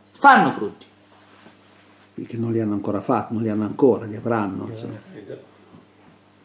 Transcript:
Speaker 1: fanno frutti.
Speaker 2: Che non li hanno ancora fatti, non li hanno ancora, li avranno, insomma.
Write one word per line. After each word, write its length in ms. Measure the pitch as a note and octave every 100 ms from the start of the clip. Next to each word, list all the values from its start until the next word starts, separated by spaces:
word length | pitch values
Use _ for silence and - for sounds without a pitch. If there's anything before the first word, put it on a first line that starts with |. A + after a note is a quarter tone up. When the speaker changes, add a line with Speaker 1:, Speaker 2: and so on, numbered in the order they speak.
| _
Speaker 1:
fanno 400 | - C#4 A#3+ C#3+
frutti. 340 | G#2+ G2+ - - _ _ - - - - - _ - _ _ _ - -
Speaker 2:
Che 100 | A2+
non 160 | A#2
li 80 | A2+
hanno 140 | G#2+
ancora 260 | G#2 G#2 G2
fatti, 340 | A#2 A2+ -
non 80 | A2
li 60 | A2+
hanno 160 | G#2+
ancora, 400 | G#2 F#2 C3+ G2+
li 120 | G#2 A2
avranno, 520 | A2+ A2+ G2+ - -
insomma. 420 | A2+ A#2 A2 - - - B2+ - _ - - _ _ - _ _ _